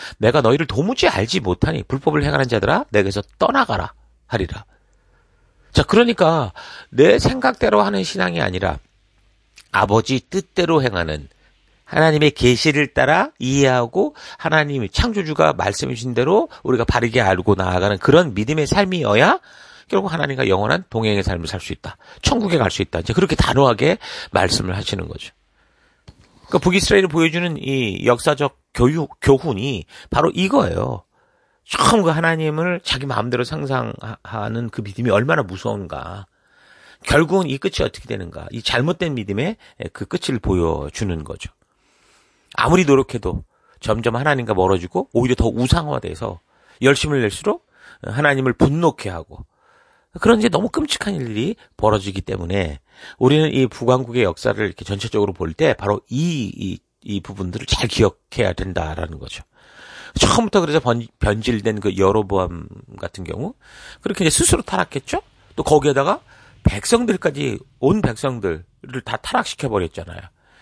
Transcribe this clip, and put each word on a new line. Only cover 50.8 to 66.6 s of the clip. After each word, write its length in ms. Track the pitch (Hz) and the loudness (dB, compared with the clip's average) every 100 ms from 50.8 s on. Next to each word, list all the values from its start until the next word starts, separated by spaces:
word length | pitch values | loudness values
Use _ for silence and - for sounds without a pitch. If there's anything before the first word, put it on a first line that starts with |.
| 294 - 208 | -4 -4 -6
일들이 420 | 175 120 107 147 226 _ - | -6 -6 -4 -4 -6 _ -2
벌어지기 460 | 107 107 98 95 | 0 2 -2 -8
때문에 580 | - 101 85 98 85 73 _ _ - - | -6 -6 -4 -2 -2 -8 _ _ -20 0
우리는 340 | 127 151 156 | 4 4 2
이 140 | 127 127 | 2 0
북왕국의 560 | - 117 127 127 123 | 0 2 2 0 0
역사를 420 | 101 85 117 104 104 | 0 0 -2 -2 -4
이렇게 180 | - 87 | -6 -8
전체적으로 480 | 101 117 104 101 | -6 -4 0 -2
볼 200 | 90 82 | -2 -8
때 200 | 82 156 | 0 0
바로 280 | - 98 104 - | 0 -2 -4 -4
이, 420 | 123 170 156 98 - | -4 -2 -4 -6 -8
이, 240 | 95 87 _ _ | -8 -10 _ _
이 200 | - 101 | -10 -8
부분들을 460 | - 98 92 104 - | -8 -8 -8 -8 -4
잘 200 | - 117 | -4 -2
기억해야 680 | - 107 - _ - 101 | 2 2 2 _ -2 -2
된다라는 640 | 87 95 87 80 85 82 76 | -2 -6 -6 -6 -6 -8 -10
거죠. 240 | 67 - - _ _ - - - - - | -14 -16 -20 _ _ -20 -20 -20 -10 0
처음부터 460 | - 180 226 202 | 2 2 2 2
그래서 180 | 160 151 | 2 2
번-, 260 | 123 120 113 _ | 2 0 -4 _
변질된 600 | 110 107 117 113 110 107 | -2 0 0 0 0 0
그 180 | 101 92 | -2 2
여로보암 720 | 95 107 95 95 90 87 - 101 - - | 4 4 0 -2 -2 -6 -14 -18 -20 -14
같은 260 | - - | -12 -10
경우 300 | 90 - 170 - - - - - | -10 -8 -10 -12 -20 -20 -20 -10
그렇게 240 | - 190 165 | -6 0 0
이제 100 | - | 2
스스로 280 | 349 - | 2 0
타락했죠. 580 | - 190 175 143 - 370 - _ _ - | 0 -4 -4 -6 -6 -8 -8 _ _ -6
또 80 | |
거기에다가 580 | - 151 143 135 147 226 - - - - | 2 4 4 2 0 -2 -6 -20 -20 -4